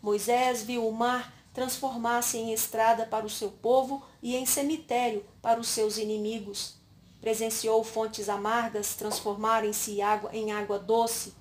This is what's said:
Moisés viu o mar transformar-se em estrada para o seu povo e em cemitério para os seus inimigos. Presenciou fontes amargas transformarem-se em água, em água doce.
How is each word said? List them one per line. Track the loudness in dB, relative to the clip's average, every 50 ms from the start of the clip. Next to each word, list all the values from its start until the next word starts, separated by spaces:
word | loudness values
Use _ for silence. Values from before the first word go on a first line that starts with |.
Moisés | 0 0 0 0 2 2 4 4 4 2 2 0
viu | -2 -4 -2 0 0 -2
o |
mar | 0 2 2 2 2 0 -2 -6 -14 -20 -20 -14
transformar-se | -6 -4 -4 -4 -4 -4 -4 -4 -4 -2 0 2 2 2 2 0 -2 -2
em | -2 -2 -2
estrada | -2 -2 -2 0 2 6 6 6 4 2 -2
para | -2 -4 -4
o | -4
seu | -6 -4 -6 -6
povo | -6 -4 2 4 6 6 4 4 -2 -6 -8 -12 -20 -10
e | -6 -4 -2
em | -2 0
cemitério | 2 2 2 2 0 0 -2 -2 -2 0 2 2 2 0 -2 -6 -8 -18 -8
para | 2 2 2 2
os | 2 -2
seus | 0 0 0 0 0 -2
inimigos. | -2 -2 -2 -2 -2 -2 -4 -4 -6 -8 -8 -8 -8 -10 -10 -18 _ _ -20 -20 -20 -20 -20 -8
Presenciou | -2 -2 -2 0 0 -2 -2 -2 0 2 4 4 2
fontes | 2 -2 -4 -4 -4 -4 -6 -4 -2
amargas | -2 -2 0 0 0 2 0 0 -2 -4 -4 -4 -6
transformarem-se | -4 -4 -4 -4 -2 -2 -4 -4 0 2 2 4 4 2 0 -2 -2 -4 -4 -2
em | 0 2
água, | 2 2 2 0 -6
em | -6 -4 -4 -4
água | -2 -4 -2 -2 -4 -4
doce. | 0 2 2 4 4 2 0 -4 -6 -8 -12 -20